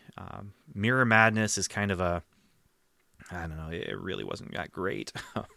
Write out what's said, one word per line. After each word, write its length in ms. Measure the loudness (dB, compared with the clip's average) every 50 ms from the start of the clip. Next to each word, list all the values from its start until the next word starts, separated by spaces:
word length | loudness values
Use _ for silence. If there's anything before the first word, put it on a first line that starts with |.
| _ -20 -18 -16
Um, 360 | -14 -14 -12 -14 -14 -16 -18 _ _ -14 -6
Mirror 320 | -2 2 2 4 4 6
Madness 520 | 6 8 8 8 8 6 4 2 2 0 -2
is 100 | -2 -4
kind 240 | -2 -2 0 0
of 80 | 0 2
a, 240 | 2 0 0 -2 -4 _ _ _ _ _ _ _ _ _ _ _ _ _ _ _ _ _ _ _ -18 -12
I 100 | -10 -8
don't 160 | -8 -8 -8 -8
know, 120 | -8 -8
it 300 | -6 -6 -6 -6 -8 -8
really 240 | -6 -6 -6 -6 -6
wasn't 300 | -6 -6 -8 -8 -10 -8
that 180 | -8 -8 -8
great. 420 | -6 -4 -2 -2 -2 -4 -6 -8 -10 -12 -14 -8 -8
<laughs> 0 | -8 -8 -8 -14